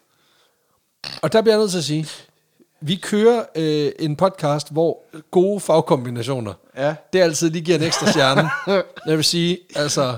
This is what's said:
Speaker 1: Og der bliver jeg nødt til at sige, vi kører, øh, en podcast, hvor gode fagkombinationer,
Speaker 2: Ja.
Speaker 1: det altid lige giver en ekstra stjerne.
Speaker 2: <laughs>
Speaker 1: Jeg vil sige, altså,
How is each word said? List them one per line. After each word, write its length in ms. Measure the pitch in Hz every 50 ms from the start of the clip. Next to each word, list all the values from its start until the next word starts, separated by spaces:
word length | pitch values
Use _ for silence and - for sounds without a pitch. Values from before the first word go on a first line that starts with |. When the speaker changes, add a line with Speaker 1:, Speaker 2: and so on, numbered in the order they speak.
| _ _ _ _ _ _ _ _ _ _ _ _ _ _ _ _ _ _ _ _ - - - -
Speaker 1:
Og 100 | - 147
der 100 | - -
bliver 120 | 202 226 214
jeg 60 | 214
nødt 100 | 220 196
til 80 | 180 180
at 60 | 135
sige, 220 | 139 151 156 156 147 - - - _ _ _ _ _ _ _ _ _ _ -
vi 160 | 156 147 196
kører, 480 | 190 - - 208 208 214 233 240 226 - - -
øh, 380 | 156 160 156 151 151 147 139 - -
en 180 | 160 151 147
podcast, 560 | - 185 185 190 - 160 143 147 151 - -
hvor 320 | 143 156 170 156 - - _ _ - 156 - -
gode 300 | - 180 180 196 208 190
fagkombinationer, 920 | - - 156 160 156 - 165 127 120 123 120 120 113 131 139 123 113 101 92 _ _ _ -
Speaker 2:
Ja. 180 | 127 139 151 147 147 _ -
Speaker 1:
det 80 | - 185
altid 300 | 180 165 151 - 170 160
lige 140 | 160 175 156
giver 140 | 180 170 147
en 60 | 156
ekstra 260 | 165 - - - 208
stjerne. 400 | - 151 135 131 139 202 160 156 147 - -
Speaker 2:
<laughs> 160 | 185 202 185 175 - - - - 156
Speaker 1:
Jeg 80 | 160
vil 80 | 156 147
sige, 340 | - 170 170 170 175 180 175 _ _ -
altså, 400 | 151 147 143 - 156 135 127 120